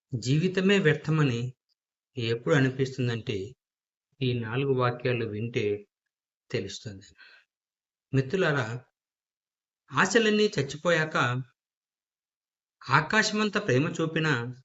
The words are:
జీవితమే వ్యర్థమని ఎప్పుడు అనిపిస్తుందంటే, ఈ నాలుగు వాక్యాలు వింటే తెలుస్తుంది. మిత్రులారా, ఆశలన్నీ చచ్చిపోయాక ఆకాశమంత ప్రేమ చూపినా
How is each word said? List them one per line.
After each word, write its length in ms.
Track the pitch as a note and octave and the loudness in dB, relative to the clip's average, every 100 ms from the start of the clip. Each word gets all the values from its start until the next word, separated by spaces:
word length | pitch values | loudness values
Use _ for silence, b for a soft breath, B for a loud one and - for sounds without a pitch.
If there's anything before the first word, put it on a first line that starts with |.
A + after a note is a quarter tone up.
| _ A#2+ | _ -6
జీవితమే 600 | A2 D3+ F3+ F#3 F#3+ G3+ | 0 0 2 2 2 4
వ్యర్థమని 760 | D3+ D3 - D#3 C#3+ A#2 B2+ - _ _ _ _ _ B2+ | 4 0 0 2 2 0 -4 -10 _ _ _ _ _ -6
ఎప్పుడు 380 | A2+ A#2 - | -4 -2 2
అనిపిస్తుందంటే, 1000 | D3 C3 C3 C3 - B2 A2+ - G2+ G2 - _ _ _ _ _ _ | 2 2 2 -2 -2 -2 -2 -4 -6 -8 -14 _ _ _ _ _ _
ఈ 180 | C3 A#2+ | -2 -2
నాలుగు 320 | A2 B2+ C#3 | -2 -2 0
వాక్యాలు 520 | B2+ A#2+ A#2+ B2+ A#2+ A2 | 2 0 0 -2 -2 -4
వింటే 600 | G#2+ A#2 A#2 G#2 G#2 - _ _ _ _ _ _ | -6 -4 -2 -2 -2 -6 _ _ _ _ _ _
తెలుస్తుంది. 560 | A2+ G2 - A2 F#2+ - B B B _ _ _ _ _ _ _ | -6 -6 -10 -14 -16 -20 B B B _ _ _ _ _ _ _
మిత్రులారా, 680 | C3 C3 F#3+ E3 C#3+ A2 B2 - _ _ _ _ _ _ _ _ _ _ | 0 0 0 0 0 -2 -6 -12 _ _ _ _ _ _ _ _ _ _
ఆశలన్నీ 540 | C3+ G3 A#3 G#3+ G#3+ G#3+ | 0 4 4 4 4 2
చచ్చిపోయాక 960 | D3 C#3 D3+ F3 E3 D#3 E3 B2 B2+ C3+ _ _ _ _ _ _ _ _ _ _ _ _ _ - | 2 -4 -2 0 2 2 0 0 -2 -6 _ _ _ _ _ _ _ _ _ _ _ _ _ 0
ఆకాశమంత 760 | C#3 D3+ G#3+ G#3+ G#3 G#3+ G#3 G3+ | 2 2 0 0 0 -2 -2 0
ప్రేమ 220 | B2 E3 | 2 2
చూపినా 680 | E3+ D#3+ D#3+ D#3 B2 B2 B2 | -2 -4 0 0 0 -4 -10